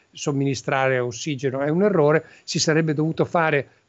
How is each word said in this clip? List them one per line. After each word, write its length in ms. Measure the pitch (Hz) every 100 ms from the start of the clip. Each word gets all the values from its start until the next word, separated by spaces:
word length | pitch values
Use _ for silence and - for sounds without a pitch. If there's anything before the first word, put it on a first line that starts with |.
| _
somministrare 840 | - 156 139 139 127 - 135 135 127
ossigeno 640 | 123 120 156 135 135 135
è 80 | 143
un 140 | 165
errore, 420 | 208 185 147 156 - -
si 160 | - -
sarebbe 360 | - 156 160
dovuto 300 | 147 160 160
fare 440 | 156 175 160 147 - _